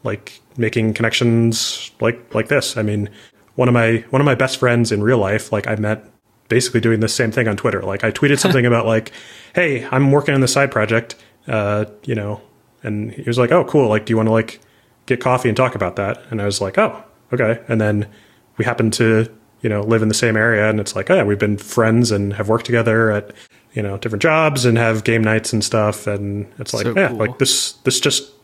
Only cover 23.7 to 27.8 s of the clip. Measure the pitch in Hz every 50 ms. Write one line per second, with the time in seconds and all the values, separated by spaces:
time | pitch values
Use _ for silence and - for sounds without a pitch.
23.7 | - 117 104 101 98 98 - 117 110 104 - 165 156 160 160 156 143 135 123 123
24.7 | 113 117 117 113 113 110 104 - 113 113 110 110 110 110 110 - - 107 104 -
25.7 | - 110 107 107 104 - - 107 104 101 101 101 101 104 101 - - - 110 -
26.7 | - 110 107 117 117 190 190 131 120 107 110 107 131 - 135 - - - - -
27.7 | - _